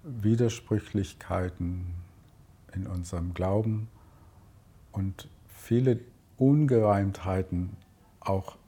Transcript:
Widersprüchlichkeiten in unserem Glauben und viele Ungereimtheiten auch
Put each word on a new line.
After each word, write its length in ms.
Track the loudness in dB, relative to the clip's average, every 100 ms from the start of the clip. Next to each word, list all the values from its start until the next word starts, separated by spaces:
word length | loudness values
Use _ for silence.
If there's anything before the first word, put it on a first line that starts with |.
Widersprüchlichkeiten 1900 | -10 -2 2 4 2 -2 -2 -2 0 -4 -4 -8 -6 -4 -4 -4 -6 -4 -8 -10 -14 -20 -20 _ -20 -20 -12
in 120 | -8 -6
unserem 480 | -6 -6 -6 -6
Glauben 540 | -2 0 0 0 -4 -6 -14 -20 -20 -20 -20 -20 -20 _ -20 -12
und 380 | -6 -6 -6 -18 -20 -20
viele 520 | -20 0 2 4 2 -4 -20 _ 2
Ungereimtheiten 1400 | 4 6 4 4 4 4 2 -2 -2 -2 -2 -4 -4 -8 -20 _ _ _
auch 380 | -4 -2 -4 -18